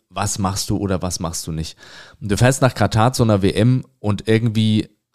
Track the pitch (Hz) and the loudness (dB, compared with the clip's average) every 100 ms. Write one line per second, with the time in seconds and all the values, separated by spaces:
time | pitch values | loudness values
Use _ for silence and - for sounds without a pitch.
0 | _ 92 101 - 92 95 - 101 98 92 | _ -6 -6 -2 -4 -4 -4 -2 -2 -2
1 | 90 - 82 85 - 80 78 - - - | -4 -6 -6 -8 -8 -8 -8 -12 -20 -20
2 | - - 104 101 123 135 127 - 101 110 | -20 -12 -4 2 2 4 0 2 0 2
3 | 117 131 117 104 95 - 113 127 - _ | 2 2 2 2 2 2 2 2 -2 _
4 | 104 98 - 110 117 110 110 107 - _ | -4 -2 0 2 2 0 2 0 -2 _
5 | _ | _